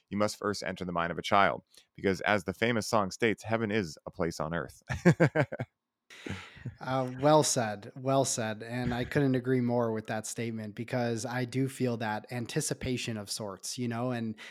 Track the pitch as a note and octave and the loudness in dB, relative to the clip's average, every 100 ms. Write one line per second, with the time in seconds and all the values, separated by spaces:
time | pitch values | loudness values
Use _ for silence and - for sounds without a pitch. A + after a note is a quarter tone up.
0 | - G2+ G#2 - G2+ G2+ C#2 F2+ F2+ E2+ | -6 0 0 0 -4 -2 -4 -6 -4 -2
1 | E2+ E2 - G#2 F#2+ A#1 - - - - | -2 -2 2 4 6 2 -6 -20 -20 -2
2 | G2 F#2 - G#2 F#2+ F#2 A2+ A#2+ G2+ A2+ | 0 2 2 2 0 0 2 2 2 2
3 | G2 - A#2+ G2 - A2+ A2+ G#2+ F2+ D2 | 0 0 0 0 -2 -2 0 0 -2 -6
4 | - - E2+ - D2+ E2 B1+ - - B2 | -10 -4 -2 -2 -4 -4 -6 -10 -10 0
5 | F3+ D#3 D#3+ - C#3+ - - _ _ _ | 4 6 4 2 -2 -4 -10 _ _ _
6 | _ - - F#2+ - - - - - C3 | _ -16 -12 -10 -12 -14 -14 -10 -4 -2
7 | B2+ B2+ C#3+ D#3 C#3+ - A2+ G#2 G#2 C#3 | -2 2 8 8 8 4 0 -2 -10 -6
8 | C3 C3+ C3+ - A2 G#2+ A2+ A#2+ B2 A#2+ | 2 4 4 0 -2 -4 -6 -4 -2 -2
9 | B2 D3+ C#3 B2+ B2 C3 A#2+ A#2+ A#2 A2 | 0 2 4 4 2 2 2 2 2 -2
10 | G#2+ A2 G#2+ - A#2 A2+ G#2+ G#2 A2+ B2+ | -4 -6 -6 -6 -6 -6 -8 -8 -4 -2
11 | A#2+ A#2 A#2 B2 B2 B2 C3 - B2 A#2 | 0 -2 -4 -4 -2 0 -2 0 -2 0
12 | A2+ G#2+ G#2+ B2 A2+ - D3 C3+ C3 B2 | -2 -4 -6 -8 -4 -2 -2 -2 -2 -4
13 | - A2 G2+ - G#2+ F#2+ - - B2 A#2 | -2 -6 -6 -6 -8 -8 -8 -6 -4 -2
14 | B2+ A#2+ A2+ G#2 - | -2 -2 -4 -6 -12